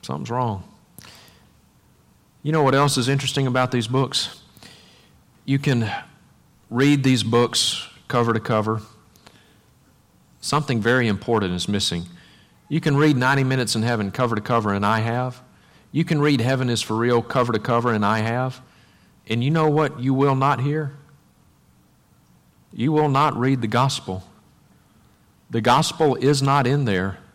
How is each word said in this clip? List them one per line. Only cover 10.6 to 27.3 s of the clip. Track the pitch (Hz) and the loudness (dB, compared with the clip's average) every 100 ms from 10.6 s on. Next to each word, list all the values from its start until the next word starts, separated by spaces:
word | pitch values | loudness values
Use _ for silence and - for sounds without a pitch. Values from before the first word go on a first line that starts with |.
| 151 120 | 0 -2
very | 104 127 117 | 2 2 2
important | 98 - 113 98 | -2 0 0 0
is | 90 - | -4 -2
missing. | 101 - 87 85 - - - _ _ _ | -2 -2 -6 -10 -16 -20 -20 _ _ _
You | 156 | -4
can | 160 139 | 0 2
read | 151 135 | 4 2
Ninety | 127 139 | 2 2
Minutes | 131 131 120 | 0 0 -2
in | 117 | -2
Heaven | 113 117 101 | -2 -2 -4
cover | - 123 | -2 -2
to | 110 | -2
cover, | 104 120 107 | 0 0 0
and | 101 | 0
I | 101 110 | 0 0
have. | 110 120 127 120 - _ _ _ _ | -2 -4 -6 -8 -20 _ _ _ _
You | 139 | -4
can | 165 156 | -2 0
read | 147 143 | 2 2
Heaven | 117 131 127 | 0 0 0
is | 117 | -2
for | - 110 | -2 -2
Real | 120 120 | 2 2
cover | 117 135 120 | 0 -2 0
to | 113 | 0
cover, | 107 120 120 | 0 0 2
and | 110 | 0
I | 104 110 | 0 0
have. | 110 120 131 127 - _ _ _ _ _ - | -2 -2 -4 -8 -20 _ _ _ _ _ -6
And | 113 | -2
you | 127 | 0
know | 160 156 | 2 2
what | 147 151 147 | 2 0 -2
you | 127 | -2
will | 131 139 | 2 2
not | 135 135 131 | 4 2 0
hear? | 135 151 147 - - - _ _ _ _ _ _ _ _ _ _ _ _ _ _ _ | -2 -4 -6 -10 -20 -20 _ _ _ _ _ _ _ _ _ _ _ _ _ _ _
You | - 120 | -4 0
will | 151 151 | 2 2
not | 135 147 - | 2 2 0
read | 127 135 | 0 0
the | 117 | 0
gospel. | 120 135 - - 92 - - _ _ _ _ _ _ _ _ _ _ _ | 0 0 -2 -8 -10 -12 -20 _ _ _ _ _ _ _ _ _ _ _
The | 120 | -2
gospel | 110 131 156 - 156 123 | 2 4 2 0 0 2
is | 131 147 | 2 2
not | 139 143 123 | 2 2 2
in | 143 | 0
there. | 131 95 95 92 - | 0 0 -2 -6 -16